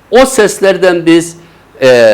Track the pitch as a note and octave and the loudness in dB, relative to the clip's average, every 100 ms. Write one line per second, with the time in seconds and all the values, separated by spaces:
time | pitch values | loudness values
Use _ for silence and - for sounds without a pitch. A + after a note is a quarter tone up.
0 | _ A3 C4 - G#3 - G3 F#3+ F#3 F3 | _ 0 0 0 -2 -2 -4 -2 -2 -2
1 | E3 E3 E3 - - _ _ - C3 B2 | 0 0 -2 -12 -20 _ _ -4 0 2
2 | A2+ | 2